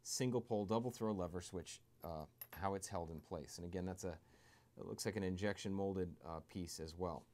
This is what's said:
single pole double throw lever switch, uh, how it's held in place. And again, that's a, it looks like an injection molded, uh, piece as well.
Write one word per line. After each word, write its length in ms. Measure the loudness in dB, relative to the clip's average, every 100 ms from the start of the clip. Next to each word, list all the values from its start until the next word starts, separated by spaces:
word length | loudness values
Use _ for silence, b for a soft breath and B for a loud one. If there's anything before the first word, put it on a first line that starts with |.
single 380 | -2 2 4 4
pole 240 | 4 2
double 260 | 6 4 4
throw 220 | 2 2
lever 280 | 4 2 0
switch, 400 | -2 -4 -4 -10 -14 -10
uh, 220 | -6 -4 -6 -12 -14 0
how 140 | 0
it's 140 | 2 0
held 220 | -2 -2
in 100 | -6
place. 380 | -4 -4 -4 -6
And 80 | -2
again, 180 | 0
that's 200 | -2 -2
a, 120 | -4 -6 B B B B B -12
it 80 | -8
looks 180 | -2
like 120 | 0 2
an 60 |
injection 480 | 2 2 2 0 -2
molded, 420 | 0 2 2 0 -4
uh, 160 | -8 -8 -6
piece 320 | -6 -6 -6
as 140 | -6 -2
well. 280 | -2 -2 -8